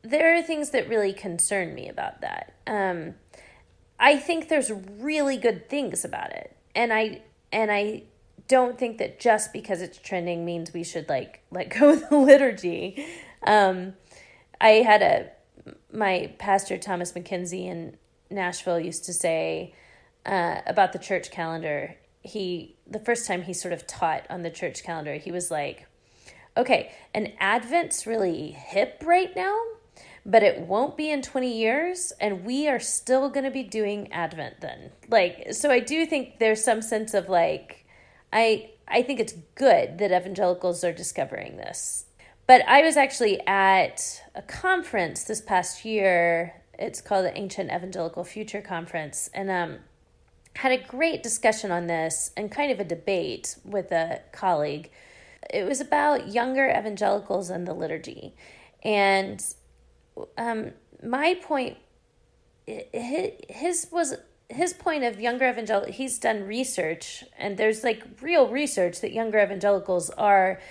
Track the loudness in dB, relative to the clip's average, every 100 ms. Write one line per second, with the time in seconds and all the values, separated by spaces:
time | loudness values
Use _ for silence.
0 | -2 2 4 4 2 -4 -2 -2 0 0
1 | 0 -2 -6 -2 0 0 -4 -8 -12 -8
2 | -8 -8 -10 -10 -12 -14 -6 -2 -2 -2
3 | -8 -14 _ -20 -20 -20 _ _ _ 2
4 | 4 4 2 -4 0 0 0 -4 -12 -10
5 | -4 0 0 0 0 0 -4 -4 -4 -4
6 | -6 -6 -8 -10 -14 _ _ -2 0 2
7 | 0 -4 -18 _ -6 -2 0 0 0 -4
8 | -12 _ _ _ 4 4 4 0 -6 -4
9 | -8 0 2 2 2 -8 -6 -6 -8 -14
10 | -8 -6 -4 -4 -4 -6 -8 -10 -8 -8
11 | -4 -4 -4 -14 -12 -10 -6 6 8 8
12 | 4 6 10 10 8 0 -4 -4 -6 -10
13 | -14 -16 -20 -4 4 6 6 2 -6 -12
14 | _ -20 -20 -20 _ 4 8 8 8 8
15 | 6 2 0 -16 _ _ -20 -20 _ -2
16 | 0 0 -4 -6 2 2 2 -8 -6 -6
17 | -6 -8 -8 -8 -6 -8 -8 -8 -12 -16
18 | _ _ -12 -6 -4 -4 -2 -2 -2 -8
19 | -6 -2 0 0 -2 -4 -8 -16 -20 -20
20 | _ _ -4 0 0 -2 -2 2 2 2
21 | -4 -6 -6 -8 -8 -6 -6 -6 -8 -14
22 | _ _ -14 -8 -6 -8 -10 _ -12 -8
23 | -2 -2 -2 -4 -6 -8 -6 -8 -8 -2
24 | -2 -2 -6 -10 -10 -6 -8 -8 -10 -8
25 | -8 -8 -8 -6 -4 -4 -6 -10 -18 _
26 | _ _ -20 -20 -6 -2 2 2 0 -14
27 | -8 -6 -6 -2 0 0 0 0 0 -4
28 | -4 -2 -2 -2 -8 -12 -6 -2 -2 -2
29 | 2 2 2 -2 -2 -2 -4 -10 _ -20
30 | -20 -18 4 6 6 2 -2 -2 -2 -4
31 | -4 -4 -4 -4 -4 -2 0 0 -2 -4
32 | -8 -4 -4 -4 -4 -2 0 -2 -2 -4
33 | 2 2 2 -2 -4 -6 -6 -4 -2 -4
34 | -6 -6 -6 -8 -12 -12 -14 -14 -18 -18
35 | 2 4 4 -2 -10 -2 4 4 2 -2
36 | 0 -2 -4 0 2 2 2 0 0 -4
37 | -2 -2 2 2 2 0 -8 -20 _ -20
38 | _ _ _ 2 2 2 -2 -20 -2 0
39 | 0 -2 -4 -6 -14 2 6 6 4 -2
40 | 2 2 0 0 0 2 -2 -2 -4 -4
41 | -8 -6 -6 -8 -12 -14 -12 -10 -8 -8
42 | -10 _ -20 _ 10 10 10 8 8 6
43 | 2 2 0 0 0 4 6 6 4 -2
44 | -10 -10 -16 -18 -14 -4 0 0 0 -2
45 | -2 -4 -8 -8 0 0 0 -6 -4 0
46 | 4 4 4 2 -2 -10 _ -12 -10 -10
47 | -2 0 0 -4 -8 -6 -6 -6 -8 -8
48 | -8 -8 -12 -10 -10 -10 -8 -10 -8 -8
49 | -8 -10 -10 -8 -4 -2 -2 -6 -18 _
50 | _ _ _ _ _ -4 0 0 -4 -2
51 | -2 -2 -4 0 2 2 0 -2 -2 -2
52 | -2 -4 -6 -6 -8 -2 -2 -2 -4 -6
53 | -2 -2 -2 -6 -10 -12 -8 -6 -2 -2
54 | -2 -6 -12 -4 0 0 0 -6 -12 -20
55 | -20 -20 -20 -20 -6 -4 -2 -4 0 0
56 | 2 0 0 -2 -2 0 0 0 -2 -2
57 | 0 0 -2 -4 -4 -8 -8 -6 -8 -8
58 | -12 -16 -18 -20 -20 -20 -20 _ -2 2
59 | 4 4 0 -6 -10 -12 _ _ _ _
60 | _ -18 -14 -8 -6 -4 -8 -14 _ -16
61 | -6 0 0 0 -2 -4 -4 -8 _ _
62 | _ _ _ _ _ _ -16 -14 -10 -10
63 | -6 -4 -4 -8 -16 -6 -4 -4 -4 -2
64 | -2 -4 -12 _ -10 -4 -4 -2 -2 0
65 | -2 -2 -2 0 0 0 0 0 -2 -6
66 | -6 -2 -2 -2 -2 -4 -4 -2 -4 -4
67 | -10 -16 -16 -10 -6 0 2 2 0 -4
68 | -8 -10 2 4 4 2 -2 0 -2 -2
69 | -6 -4 0 2 2 2 2 2 2 -2
70 | -2 0 4 6 4 0 -10